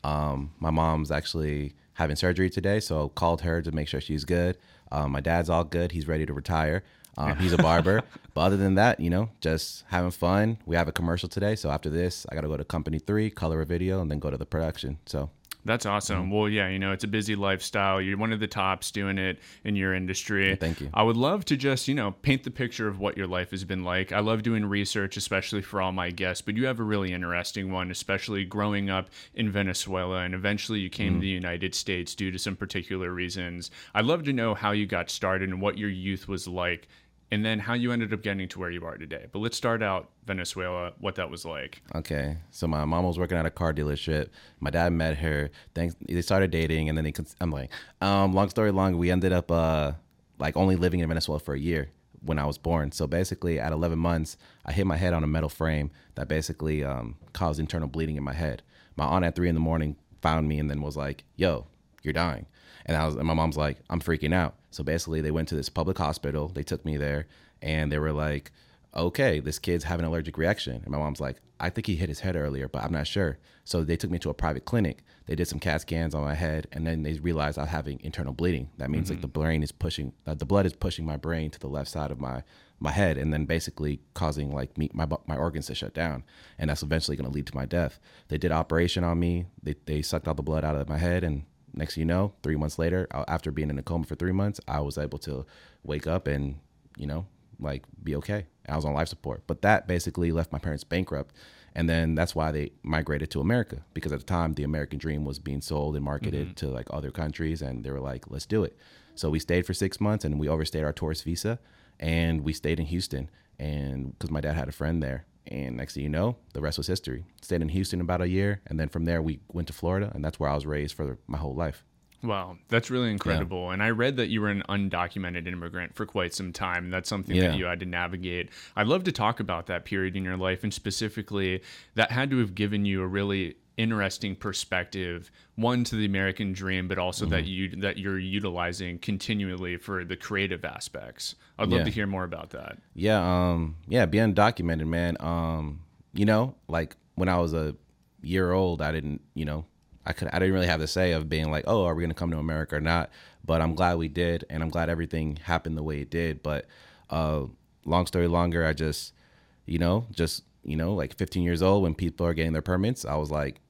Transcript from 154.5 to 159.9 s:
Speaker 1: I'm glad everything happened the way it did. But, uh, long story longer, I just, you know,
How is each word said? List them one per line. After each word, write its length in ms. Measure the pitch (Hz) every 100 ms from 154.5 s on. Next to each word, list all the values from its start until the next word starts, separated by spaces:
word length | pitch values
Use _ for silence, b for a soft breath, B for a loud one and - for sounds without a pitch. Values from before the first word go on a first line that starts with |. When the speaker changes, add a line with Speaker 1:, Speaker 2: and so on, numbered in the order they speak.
| 78
Speaker 1:
I'm 60 | 80
glad 200 | 85 82
everything 460 | 82 82 82 78 76
happened 420 | - 82 80 78
the 60 |
way 180 | 78 73
it 80 | 69
did. 320 | 82 82 73
But, 240 | 76 73 - B B B -
uh, 320 | 82 78 76 65 - _ _ -
long 220 | 85 87
story 200 | 90 85
longer, 380 | 85 87 85 80
I 80 |
just, 400 | 73 78 73 - _ b b b b -
you 100 | 82
know, 300 | 85